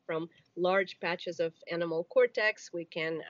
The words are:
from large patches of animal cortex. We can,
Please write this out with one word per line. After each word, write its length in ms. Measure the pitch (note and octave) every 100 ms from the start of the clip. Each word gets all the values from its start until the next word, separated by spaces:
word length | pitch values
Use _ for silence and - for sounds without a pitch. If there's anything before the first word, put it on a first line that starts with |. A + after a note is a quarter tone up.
| -
from 240 | D#3+ E3+ _ _ -
large 440 | F3+ G3 F#3+ -
patches 400 | F3 F3 - E3+
of 140 | E3 - -
animal 320 | E3+ E3+ D#3+ F3+
cortex. 680 | - A#3+ - G#3+ G#3+ -
We 120 | F3 E3
can, 360 | E3+ D#3+ D#3+ -